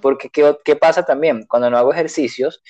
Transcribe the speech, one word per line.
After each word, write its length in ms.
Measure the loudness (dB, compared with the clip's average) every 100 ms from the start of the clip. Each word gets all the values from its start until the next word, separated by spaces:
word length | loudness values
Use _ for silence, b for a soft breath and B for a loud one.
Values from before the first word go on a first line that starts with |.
porque 280 | -2 -2 -4
¿qué, 280 | 2 2 2 0
qué 100 | 2
pasa 300 | 2 2 0
también? 400 | 0 0 -2 -2
Cuando 220 | -2 0
no 80 | 2
hago 160 | 2
ejercicios, 720 | 0 -2 -4 -4 -4 -6 -6 _